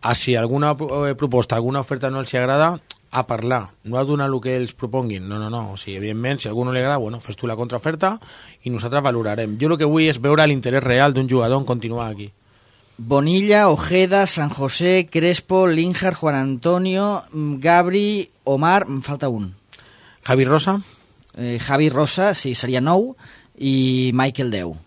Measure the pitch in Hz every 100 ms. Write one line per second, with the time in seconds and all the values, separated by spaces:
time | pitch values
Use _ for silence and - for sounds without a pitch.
0 | 113 117 - 120 117 135 147 143 147 139
1 | 143 131 143 123 117 117 120 139 131 135
2 | 135 135 123 127 127 139 160 170 _ -
3 | _ 127 127 117 117 127 95 _ 104 120
4 | 135 147 139 131 123 127 123 - 123 127
5 | 123 98 92 104 107 117 107 98 - 98
6 | 104 110 123 139 - 110 123 127 127 143
7 | 110 117 - 104 120 110 120 120 156 160
8 | 190 220 - - - - - 120 117 135
9 | 139 120 110 104 113 107 147 160 151 160
10 | 160 143 131 151 156 139 123 131 127 123
11 | 143 131 131 127 117 131 127 123 113 117
12 | 113 101 101 _ _ _ _ _ _ -
13 | 113 139 147 185 202 208 208 147 - 180
14 | 185 196 190 - 147 - 135 - 175 185
15 | 165 165 165 175 - 185 185 160 170 175
16 | 185 180 160 143 135 131 165 180 185 185
17 | 202 196 - 156 151 143 147 175 180 190
18 | 208 208 180 _ - 135 156 196 190 135
19 | 127 143 139 113 98 95 _ - - _
20 | - _ - 131 131 151 185 202 196 -
21 | _ _ _ - 123 120 123 139 156 131
22 | 147 - 196 185 139 120 123 127 135 180
23 | 240 262 - - _ _ 135 135 131 127
24 | 127 123 135 131 127 104 90 78